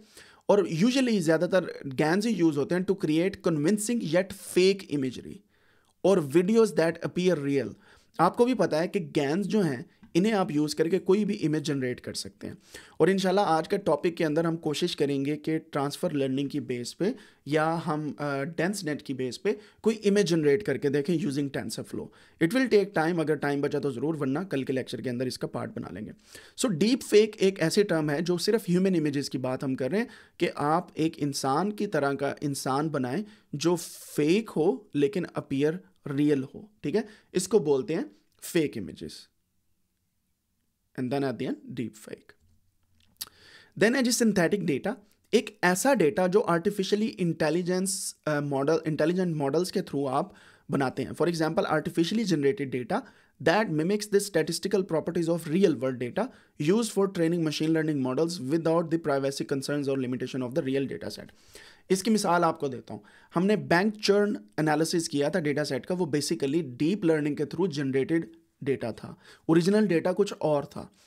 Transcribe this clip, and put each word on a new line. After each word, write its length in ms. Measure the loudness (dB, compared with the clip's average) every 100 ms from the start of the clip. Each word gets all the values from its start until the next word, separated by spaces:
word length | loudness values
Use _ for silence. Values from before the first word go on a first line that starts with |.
| -10 -20 -20 -6 2
और 200 | 4 4
usually 500 | 2 2 4 2 2
ज़्यादातर 640 | 2 2 2 0 0 -6 -6
gans 380 | -2 2 2 0
ही 80 |
यूज़ 240 | 2 2 2
होते 180 | 0 0
हैं 100 | 0
to 100 | 0 0
create 300 | 2 0 0 -2
convincing 540 | 2 2 2 0 -2 0 0
yet 180 | 0
fake 540 | -6 -2 4 4 4 -2 -4
imagery 380 | -4 -6 -12 -18 _ _ _ _ _ _ 4
or 120 | 4 4 4
videos 380 | 6 6 4 4
that 280 | 0 0 -4
appear 300 | 0 2 2
real। 320 | 2 0 -2 -8 _ -20 _ 0
आपको 260 | 2 4 2
भी 80 |
पता 260 | 4 2 0
है 80 | 0
कि 240 | -2 -2 -2
gans 240 | 0 0
जो 200 | 0 0
हैं, 240 | 0 -2 -10 _ -4 0
इन्हें 180 | 2
आप 180 | 2 0
यूज़ 240 | 0 0 0
करके 240 | 0 0
कोई 260 | 2 2 2
भी 80 |
इमेज 300 | -2 0 0
जनरेट 360 | -2 -2 -4 -6
कर 140 | -10
सकते 340 | -10 -12 -12 -14
हैं। 100 | -14 _ -20 -14 2
और 100 | 2
इंशाल्लाह 360 | 4 2 2 2
आज 220 | 2 0
के 100 | -2
टॉपिक 380 | 0 0 0 -2
के 80 |
अंदर 220 | 0 0 0
हम 100 | -2
कोशिश 400 | -4 -2 -2 0
करेंगे 400 | 0 0 -2 -4
कि 240 | -2 -4
ट्रांसफर 520 | -4 -4 -4 -4 -4
लर्निंग 380 | -2 0 -2 -2
की 100 | -4
बेस 340 | -4 -6 -8
पे 220 | -4 -2 -2 -10 _ -4
या 180 | 0 0
हम, 500 | -2 -2 -4 -4 -6
अ, 240 | -4 -4
डेंस 400 | -4 -2 -2 -2
नेट 180 | -4 -6
की 120 | -6
बेस 240 | -6 -6 -4
पे 220 | -4 -4 -8 _
कोई 120 | -2 0
इमेज 300 | 2 2 4
जनरेट 380 | 2 4 2
करके 260 | 2 -2 0
देखें 280 | 0 0 -2
using 320 | -2 -2 -4
TensorFlow। 580 | -6 -8 -10 -10 -10 -10 -16 -20 _
It 60 | 0
will 200 | 2 4
take 200 | 4 4 0
time, 220 | 0 2
अगर 160 | 0 0
टाइम 260 | 0 0
बचा 180 | 0 -2
तो 120 | -2
ज़रूर, 240 | -2 -4 -2
वरना 280 | -2 -2
कल 200 | -4 -4
के 100 | -2
लेक्चर 280 | -4 -4 -6
के 80 | -6
अंदर 180 | -4 -4
इसका 200 | -6 -8
पार्ट 240 | -8 -8
बना 180 | -8 -10
लेंगे। 180 | -12 -14 -16 _ -20 -18 -4
So, 120 | -2
डीप 320 | 2 2 2
फेक 340 | 4 4 4 2
एक 240 | 0 2
ऐसी 240 | 2 2
टर्म 260 | 2 2 0
है 120 | -2
जो 160 | -2 0
सिर्फ 320 | 0 0 2
ह्यूमन 260 | 2 4 2
इमेजेस 340 | 0 -2 -4
की 80 | -4
बात 260 | -4 -2
हम 120 | -2 -2
कर 160 | -2
रहे 100 | -2
हैं 80 | -4 -8 -20 -4
कि 80 | -4
आप 460 | 0 0 0 0 -2
एक 220 | -2 -2
इंसान 520 | -4 -2 0 0 0
की 160 | -2 -2
तरह 260 | 0 0
का 220 | 0 -4 -4
इंसान 460 | -4 -4 -2 -2 0
बनाएं 340 | -2 -2 -4 -6 -14 _ -2
जो 200 | 0 0 -2 -14 -6 0
फेक 340 | 2 2 0
हो 400 | 0 0 0 -4 0
लेकिन 280 | 0 0
अपीयर 560 | -4 -6 -4 0 0 -2 -8 _ -6
रियल 360 | 0 2 2 -2 -12
हो, 160 | -20 _
ठीक 120 | -4 -2
है? 120 | -4 -10 _
इसको 260 | -4 2 2
बोलते 340 | 4 2 0
हैं 180 | -4 -4 -12 _ _
फेक 360 | -4 0 0 -2
इमेजेस। 500 | -10 -12 -14 -16 -20 _ _ _ _ _ _ _ _ _ _ _ _ _ _ _ _ -8
And 120 | -4
then 140 | -2 -2
at 120 | -4
the 100 | -6
end, 280 | -8 -10 -10
deep 160 | -10 -12 -16
fake। 280 | -18 -18 _ _ _ _ _ _ _ _ _ -18 -18 -20 -20 -20 0
Then 160 | 2 4
है 80 |
जी 80 | 2
सिंथेटिक 540 | 2 2 4 2 2 0
डेटा, 300 | -2 -2 -8 _ _ _
एक 260 | 2 2 0
ऐसा 300 | 2 2 2
डेटा 340 | 4 4 4 2
जो 120 | 2
आर्टिफिशियली 680 | 2 2 0 -2 0 0 0
इंटेलिजेंस, 1080 | -2 -2 0 0 0 0 -2 -2 -4 -8 -8 -4
अ, 120 | -2
मॉडल, 420 | 0 0 2 2 0
इंटेलिजेंट 480 | 0 0 0 -2 -2
मॉडल्स 360 | 0 0 0
के 80 | -4
through 280 | -4 -4 -2
आप 260 | -2 -4 -10 -20 -20 -6
बनाते 320 | -2 -2 -2
हैं। 80 | -6
For 160 | -2 -2
example, 380 | 0 0 0 0
artificially 600 | 0 0 -2 0 0 0
generated 420 | 2 2 0 -4 -6
data 260 | -4 -4 -6 -16 _ _
that 280 | 2 2 2 0
mimics 320 | 0 -2 0
the 80 | 0 2
statistical 540 | 0 -2 -4 -2 -2 0
properties 380 | -2 -2 -2 0
of 100 | -2 0 2
real 200 | 4 2
world 160 | -2 -4
data 260 | -4 -4 -4 -6 _ -2
used 300 | 2 2 2 0
for 100 | 0
training 360 | 2 0 2 -2
machine 260 | 0 0 0
learning 280 | 0 -2 -2
models 340 | 0 -2 -4 -4
without 380 | -2 2 0 0
the 80 | -2 0
privacy 380 | 0 -2 -4 -4
concerns 360 | -4 -2 -2 -2
or 80 | -2 -2
limitation 420 | -4 -6 -6 -4
of 120 | -4
the 60 | -2
real 240 | -2 -4
data 220 | -6 -10 -12
set। 120 | -16 -20 _ -20 -20 -18 -2
इसकी 220 | 0 2
मिसाल 320 | 2 4 4
आपको 260 | 2 2 -4
देता 240 | -6 -12
हूँ, 100 | -16 -16 -20 _ 0
हमने 200 | 2 2
बैंक 380 | 2 2 2
चर्न 460 | 2 2 2 2 -2 -6 -2
एनालिसिस 480 | 0 2 2 0 -2
किया 220 | -2 0
था 100 | 0
डेटा 240 | -2 -2
सेट 220 | -2 -4 -4
का, 100 | -4
वो 100 | -2
basically 580 | -2 -2 -2 0 -2
डीप 420 | -2 -2 0 2 2
लर्निंग 320 | 2 0 -2
के 60 |
through 240 | -4 -2 -4
जनरेटेड 640 | -2 -2 -2 0 -2 -4 -12 _ _
डेटा 280 | -4 -4 -4
था, 260 | -8 -14 -18 -20 -10 2
ओरिजिनल 380 | 4 4 4 4
डेटा 240 | 2 2
कुछ 220 | 0 -2
और 320 | -2 0 0 -2
था। 260 | -10 -18 _